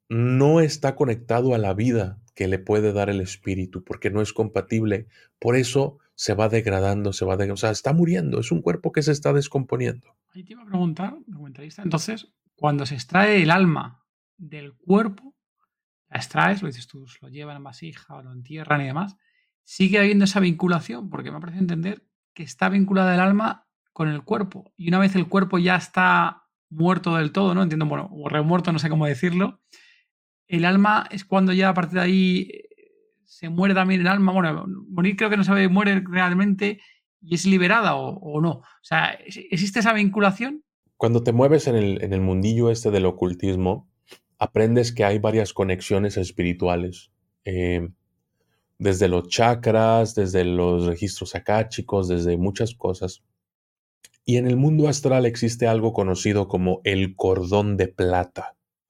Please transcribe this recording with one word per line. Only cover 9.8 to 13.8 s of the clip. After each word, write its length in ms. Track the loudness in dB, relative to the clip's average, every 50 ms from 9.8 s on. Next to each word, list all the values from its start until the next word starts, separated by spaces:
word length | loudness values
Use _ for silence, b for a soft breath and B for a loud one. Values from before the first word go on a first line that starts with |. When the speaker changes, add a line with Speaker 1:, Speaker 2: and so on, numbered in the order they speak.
| -4 -4 -6 -8 -14 _ _ _ _ _ -20
Speaker 2:
Ahí 100 | -20 -20
te 80 | -20
iba 100 | -20 -20
a 40 | -14
preguntar, 500 | -6 -4 -2 -2 -2 -2 -6 -8 -10 -10 -14 -18
me 100 | -18 -18
comentaste, 460 | -18 -18 -18 -18 -20 -20 -20 -16 -10
entonces, 460 | -6 -4 -4 -2 -4 -4 -10 -10 -12 _ _ _ _ _ _
cuando 300 | -2 0 0 0 0 -4
se 80 | -6 -8
extrae 480 | -10 -8 0 2 4 4 4 4 4
el 80 | 4 4
alma 540 | 4 4 4 2 2 -2